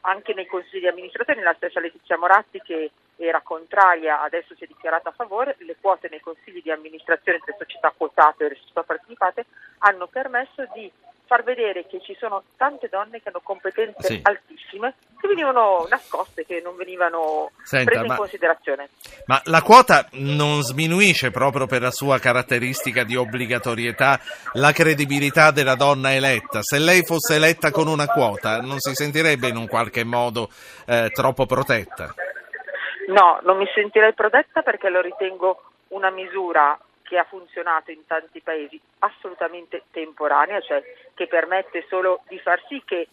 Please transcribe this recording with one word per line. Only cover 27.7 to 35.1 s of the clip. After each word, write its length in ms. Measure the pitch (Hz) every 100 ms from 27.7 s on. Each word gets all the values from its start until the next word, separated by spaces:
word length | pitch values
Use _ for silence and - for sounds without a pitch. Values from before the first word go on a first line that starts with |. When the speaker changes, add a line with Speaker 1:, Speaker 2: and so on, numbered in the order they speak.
Speaker 2:
con 160 | 151 156
una 180 | 156 143
quota, 540 | 170 120 101 113 113
non 180 | 123 139
si 160 | 139
sentirebbe 540 | 131 147 151 160 139 127
in 80 | 113
un 100 | 113
qualche 380 | 113 113 117
modo, 440 | 113 120 120 113 110 - - - -
eh, 240 | 120 113
troppo 340 | - 127 131
protetta? 720 | 131 123 135 117 95 - 78 - - - - - - - - - 392
Speaker 1:
No, 320 | 196 180 -
non 140 | 175 190
mi 120 | 196
sentirei 400 | - 208 214 220
protetta 480 | 220 214 247 302 -
perché 280 | 311 208 202
lo 100 | 180
ritengo 600 | 180